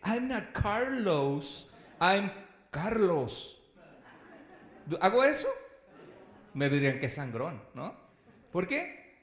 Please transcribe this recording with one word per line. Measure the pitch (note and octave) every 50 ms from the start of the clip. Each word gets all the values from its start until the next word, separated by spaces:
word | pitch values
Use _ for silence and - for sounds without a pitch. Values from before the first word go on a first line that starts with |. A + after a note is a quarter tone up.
I'm | - - A3 A#3+ B3 C4
not | C4 A3 - -
Carlos, | - - - G#3 G3+ A3 B3 C4+ C4+ B3+ A3 G3 E3 D3 C#3 C#3 C#3 D3 C#3+ - - - - - - - - - - -
I'm | E3+ F3+ F#3+ G3+ G3+ F#3+ - - - - - - _ _
Carlos. | - C#3+ E3 G#3 A3+ A3+ G#3 F3+ F3 D3+ D3 - - - - - - - - _ _ - - - - - - - - - - - - - - - - - - - - - - - D#3 -
¿Hago | - F#3+ G#3 B3 C4
eso? | C#4 D4+ - - C5+ C5 - - - - - - - - - - - - - - - - - - - -
Me | C3 C#3 C#3
dirían, | C#3 C#3+ C#3 C#3 C3+ C3
Qué | C#3+ C3
sangrón, | - - C#3+ B2+ A2+ A2+ C3 D#3+ D#3 A2 - - -
¿no? | B2 C3+ G3 - - - - _ _ _ - - - - -
¿Por | - E3+ F3+
qué? | F3+ C4 D4 F4 F4 - - - - - _